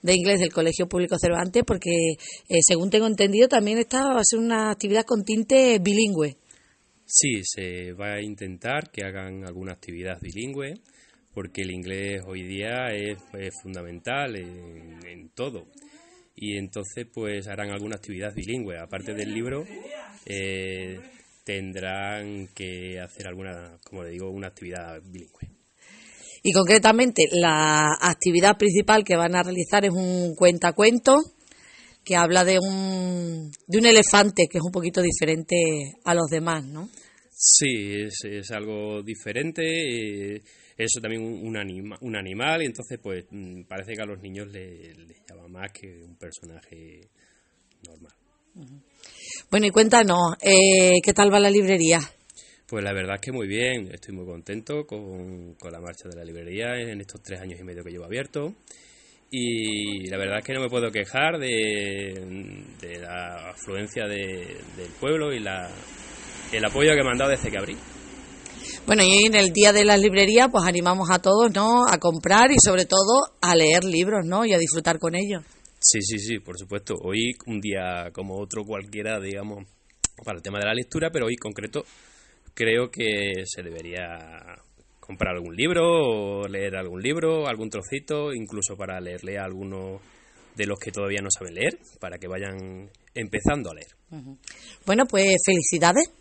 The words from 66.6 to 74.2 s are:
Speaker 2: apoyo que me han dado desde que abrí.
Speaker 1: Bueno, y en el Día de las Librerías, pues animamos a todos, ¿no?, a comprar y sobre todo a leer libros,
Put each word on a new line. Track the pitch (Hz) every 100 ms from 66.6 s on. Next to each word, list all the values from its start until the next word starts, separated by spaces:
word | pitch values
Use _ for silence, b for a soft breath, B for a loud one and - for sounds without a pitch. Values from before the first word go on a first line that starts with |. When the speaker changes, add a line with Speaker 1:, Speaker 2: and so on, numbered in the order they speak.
| 107
Speaker 2:
apoyo | 135 151 151
que |
me | 131
han | 123
dado | 139
desde | 135 120
que | 101
abrí. | 98 104 - - - - - - - B B B -
Speaker 1:
Bueno, | 214
y | 185 196 214
en | 214
el | 190
Día | 170 208
de | 208
las | 208 208
Librerías, | 208 190 202 220 254
pues | 240 175
animamos | 175 175 185 175
a | 185
todos, | 185 202 233
¿no?, | 196 214 240 247
a | 180
comprar | 175 160 175 202 254
y | 277 -
sobre | 185 180
todo | 190 196 254 - _
a | 175
leer | 170 156 170
libros, | 185 165 185 208